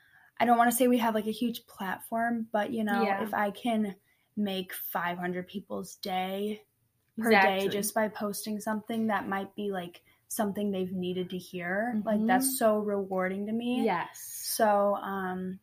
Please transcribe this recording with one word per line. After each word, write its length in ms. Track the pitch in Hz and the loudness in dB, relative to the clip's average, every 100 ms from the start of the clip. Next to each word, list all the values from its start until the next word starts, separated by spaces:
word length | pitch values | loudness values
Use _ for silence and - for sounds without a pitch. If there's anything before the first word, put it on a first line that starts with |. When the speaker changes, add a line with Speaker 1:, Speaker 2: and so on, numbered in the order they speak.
| _ _ _ - | _ _ _ 0
Speaker 1:
I 60 | 240 | 4
don't 120 | 233 | 6
wanna 140 | 240 | 6
say 160 | 240 254 | 6 6
we 120 | 247 | 4
have, 160 | 226 214 | 4 0
like, 120 | 208 | -2
a 40 | |
huge 340 | 220 240 233 - | -2 -2 -4 -12
platform, 800 | - 190 185 - 226 233 233 226 | -10 -8 -8 -6 -2 -2 -2 -2
but, 200 | 208 208 | -2 0
you 120 | 226 | 0
know, 200 | 214 202 | 0 2
Speaker 2:
Yeah. 200 | 196 196 | 2 0
Speaker 1:
if 100 | 214 | -2
I 180 | - 208 | 0 -2
can 440 | 202 247 220 208 190 _ _ _ - | -2 0 0 0 -4 _ _ _ -4
make 380 | 202 190 185 | -2 -2 -6
five 440 | - - 190 175 175 | -10 -6 -4 -2 -2
hundred 280 | 180 180 180 | -4 -4 -6
people's 480 | 202 - 202 185 - | -10 -8 -8 -10 -10
day 680 | 202 185 185 196 208 214 - _ _ _ _ - | -4 -2 -2 -4 -4 -6 -12 _ _ _ _ -2
per 140 | 226 | 4
day 260 | 208 196 190 196 | 6 6 4 0
Speaker 2:
Exactly. 40 | |
Speaker 1:
just 260 | 202 208 220 | 0 -2 0
by 140 | 214 | -2
posting 500 | - 208 196 220 208 | -2 -6 -6 -6 -6
something 480 | 214 214 - 226 220 | -4 -4 -4 -2 0
that 200 | 196 196 | 0 0
might 280 | 196 196 - | -4 -4 -6
be, 160 | 208 | -4
like, 320 | 190 175 - _ _ - | -4 -6 -12 _ _ -8
something 420 | - 208 196 208 | -2 -2 0 -2
they've 200 | 185 185 | -2 -2
needed 360 | 190 180 185 180 | -2 -2 -2 -4
to 60 | 185 | -6
hear, 640 | - 180 175 196 233 220 214 | -8 -8 -4 -2 -2 -2 0
like, 200 | 208 220 | 2 4
that's 200 | 254 269 | 4 2
Speaker 2:
Mm-hmm. 100 | - | 2
Speaker 1:
so 220 | 226 214 | 4 4
rewarding 680 | 208 202 190 185 185 196 202 | 2 -2 0 0 -2 -2 -4
to 60 | |
me. 300 | 226 240 233 220 | -2 -2 0 2
Speaker 2:
Yes. 340 | 175 - - | 0 -4 -10
Speaker 1:
So, 760 | - - - - 214 202 202 196 | -14 -10 -6 2 4 6 4 2
um, 640 | 196 196 185 185 185 190 | -2 -4 -4 -4 -6 -10